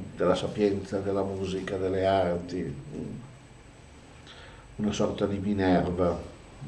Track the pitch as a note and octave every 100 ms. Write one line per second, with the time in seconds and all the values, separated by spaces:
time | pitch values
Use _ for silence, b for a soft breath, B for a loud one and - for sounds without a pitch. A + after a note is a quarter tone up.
0 | F#2 - F2+ F#2 F#2 G#2+ G#2 G2 - G2
1 | G2 G2 G2 F#2+ F#2+ F#2+ F#2 F#2+ F#2 F#2+
2 | F#2+ F#2+ F2 F2 F2 F2+ D#2 C#2 D2 D2+
3 | C#2+ C#2+ - - - - - - - -
4 | - - B B B B B - G#2 -
5 | G2+ - G2 G2 G2 G2 F#2 F2+ F2+ F2+
6 | F2 E2+ - - - -